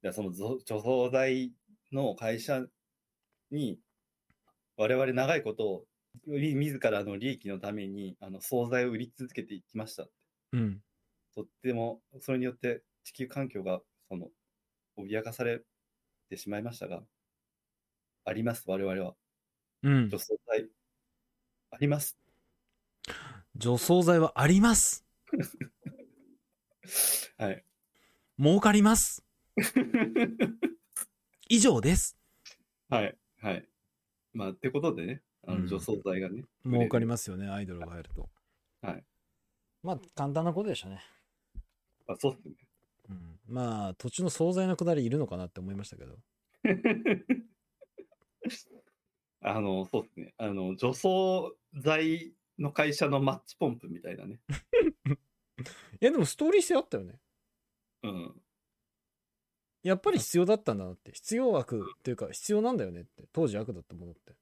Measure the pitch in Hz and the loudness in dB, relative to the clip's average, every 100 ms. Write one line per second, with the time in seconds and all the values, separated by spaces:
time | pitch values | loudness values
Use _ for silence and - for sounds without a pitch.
0 | 98 92 98 90 104 127 - 110 110 127 | -6 -6 -6 -6 -6 -6 -6 -6 0 2
1 | 123 131 131 131 127 - _ _ _ 135 | 2 2 2 0 -2 -10 _ _ _ -4
2 | 135 95 113 113 113 139 127 _ _ _ | -4 -2 -4 -4 -2 -2 -4 _ _ _
3 | _ _ _ _ _ 143 135 92 _ _ | _ _ _ _ _ -4 -4 -6 _ _
4 | _ _ _ _ _ _ _ - 107 127 | _ _ _ _ _ _ _ -2 2 2
5 | 131 127 135 165 113 107 107 92 - _ | 2 2 2 2 0 -2 -2 -4 -8 _
6 | _ - - 143 151 139 147 139 120 104 | _ -20 -8 -2 0 0 0 0 0 0
7 | 101 101 123 139 101 98 101 107 98 98 | -4 -6 -6 -6 -8 -8 -8 -8 -8 -10
8 | 98 92 98 95 - 127 120 127 123 113 | -12 -12 -16 -12 -4 -2 0 0 0 -4
9 | 123 _ 127 - 95 101 _ 110 110 - | -8 _ -12 -10 -12 -14 _ -12 -10 -12
10 | - _ _ _ _ 123 113 98 _ _ | -16 _ _ _ _ -2 -2 -4 _ _
11 | _ _ _ - 104 _ 127 117 117 113 | _ _ _ -16 -16 _ -4 -2 -4 -6
12 | _ 131 - 131 127 123 123 117 _ _ | _ -20 -6 -4 -2 -4 -6 -6 _ _
13 | - - 123 - 135 101 95 92 _ _ | -20 -12 -10 -6 -8 -6 -4 -6 _ _
14 | _ 92 87 _ _ _ _ _ _ - | _ -12 -12 _ _ _ _ _ _ -16
15 | 98 107 110 113 120 117 - _ _ _ | -6 -6 -6 -4 -2 -2 -6 _ _ _
16 | _ _ _ 95 - 104 117 117 95 87 | _ _ _ -14 -8 -6 -6 -10 -10 -10
17 | 101 _ _ _ _ _ _ _ _ _ | -14 _ _ _ _ _ _ _ _ _
18 | _ _ - 107 113 113 - 95 98 92 | _ _ -6 -2 -2 -2 -4 -2 -2 -2
19 | 92 - _ _ _ _ _ _ 139 139 | -6 -10 _ _ _ _ _ _ 2 4
20 | 113 98 - 107 - 110 110 _ _ _ | 4 -2 -4 -6 -2 -2 -2 _ _ _
21 | _ _ _ _ _ _ _ - 143 147 | _ _ _ _ _ _ _ -2 0 0
22 | - - _ _ _ _ _ _ _ _ | -2 -10 _ _ _ _ _ _ _ _
23 | - - - - - - 113 120 - 175 | -14 -14 -14 -18 -18 -6 0 0 4 6
24 | 170 175 160 - 143 185 226 214 - - | 8 6 6 4 6 8 8 8 4 0
25 | _ _ _ 277 - - - _ - - | _ _ _ -4 -4 -6 -12 _ -16 -16
26 | - _ _ _ _ _ _ _ - - | -20 _ _ _ _ _ _ _ -6 0
27 | - - - _ 104 90 _ _ _ _ | 2 0 -4 _ -4 -4 _ _ _ _
28 | _ _ _ - 143 190 214 208 208 226 | _ _ _ 2 6 8 8 8 8 6
29 | - - _ _ _ - - - 247 240 | 2 -2 _ _ _ -2 2 2 2 2
30 | 226 226 233 - 240 - 339 - _ - | 2 2 0 2 -2 0 -4 -6 _ -10
31 | - _ _ _ - 233 240 131 107 185 | -10 _ _ _ 4 6 8 6 6 4
32 | - - _ _ - - _ _ _ 123 | 2 -6 _ _ -20 -20 _ _ _ 0
33 | 104 - _ _ 110 87 - _ _ _ | 0 -4 _ _ -6 -6 -8 _ _ _
34 | _ _ _ 113 98 92 135 135 147 - | _ _ _ -8 -8 -4 -4 0 -2 -2
35 | 85 135 _ _ - 92 90 95 82 104 | -6 -8 _ _ -6 -2 -2 -2 -2 -4
36 | 98 92 92 104 127 _ 131 120 117 123 | -2 -4 -4 -8 -12 _ 0 2 4 2
37 | 113 117 - 92 101 98 98 87 85 87 | 0 -2 -6 -8 -6 -6 -6 -8 -10 -12
38 | 80 - - _ _ _ _ _ 98 87 | -12 -10 -12 _ _ _ _ _ -10 -10
39 | - _ _ _ _ _ _ _ 175 165 | -12 _ _ _ _ _ _ _ -8 -8
40 | - - 143 143 165 165 208 - 92 95 | -8 -4 -2 0 0 0 -2 -4 -6 -14
41 | - _ _ _ _ - - _ _ _ | -18 _ _ _ _ -16 -16 _ _ _
42 | - 117 139 131 - - _ _ _ _ | -10 -2 -2 -2 -14 -20 _ _ _ _
43 | _ 95 85 82 - 123 120 110 101 92 | _ -16 -16 -20 -10 -6 -4 -4 -6 -6
44 | 123 - 180 - 165 185 185 180 175 160 | -8 -2 -2 2 0 2 0 2 2 2
45 | 117 139 127 90 90 - 92 98 101 - | 2 0 -2 -4 -8 -10 -10 -8 -10 -14
46 | - - _ _ _ _ 226 190 233 202 | -18 -20 _ _ _ _ 0 2 2 2
47 | - 190 - 254 - _ _ _ - _ | 2 0 0 -2 -2 _ _ _ -20 _
48 | - _ _ _ - - - - _ _ | -20 _ _ _ -10 -10 -16 -20 _ _
49 | _ _ _ _ 101 107 104 95 95 - | _ _ _ _ -4 -2 0 -2 -2 -4
50 | - - 87 _ 110 98 92 95 123 131 | -4 -12 -16 _ -6 -4 -4 -2 -2 2
51 | 190 185 185 185 165 - _ 147 147 156 | 2 4 2 0 -2 -10 _ -4 2 2
52 | 160 165 165 - _ - 147 - 151 143 | 2 0 -4 -18 _ -6 -4 0 0 2
53 | 151 139 139 131 - - 156 120 - 85 | 2 4 2 0 -8 -4 -2 -2 -10 -12
54 | 87 95 98 104 _ 143 - 466 330 - | -10 -12 -12 -16 _ -8 0 2 2 0
55 | - 143 _ _ _ - 127 - - - | -4 -4 _ _ _ -16 -16 -16 -20 2
56 | 240 302 156 - 302 392 349 339 349 110 | 2 4 0 2 4 4 6 2 0 -6
57 | 95 120 _ _ _ _ _ _ _ _ | -8 -16 _ _ _ _ _ _ _ _
58 | 107 95 87 - _ _ _ _ _ _ | -10 -8 -10 -16 _ _ _ _ _ _
59 | _ _ _ _ _ _ _ _ 175 185 | _ _ _ _ _ _ _ _ -2 2
60 | 403 381 107 175 180 214 - 104 92 92 | 2 2 2 2 4 4 2 -2 -4 -10
61 | - - - 226 254 180 - 117 90 - | -16 -18 -4 0 2 2 0 -4 -6 -8
62 | - 120 110 - - 208 226 247 101 87 | -6 -6 -6 -8 0 2 2 0 -2 -6
63 | - _ - - 160 101 110 90 80 87 | -14 _ -8 0 0 0 -6 -10 -12 -16
64 | 87 85 _ - | -16 -18 _ -20